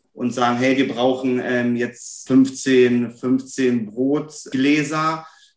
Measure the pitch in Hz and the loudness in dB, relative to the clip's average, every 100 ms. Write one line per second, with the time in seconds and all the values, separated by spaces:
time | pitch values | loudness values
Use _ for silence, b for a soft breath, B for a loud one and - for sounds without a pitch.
0 | _ - 123 123 120 120 131 131 113 113 | _ -8 -6 0 0 2 2 2 0 0
1 | 131 127 131 123 120 123 120 120 120 - | 0 0 -2 -2 -2 -2 0 -2 -4 -8
2 | - - - 131 135 - 135 127 123 120 | -16 -12 2 4 4 0 2 4 6 4
3 | 120 - 127 131 - - 127 120 101 113 | -2 -4 -2 -2 -2 -2 0 0 -4 -4
4 | 135 151 151 - - 131 139 151 147 156 | -2 -2 -4 -12 -6 -2 2 2 0 -2
5 | 156 160 B B B | -2 -4 B B B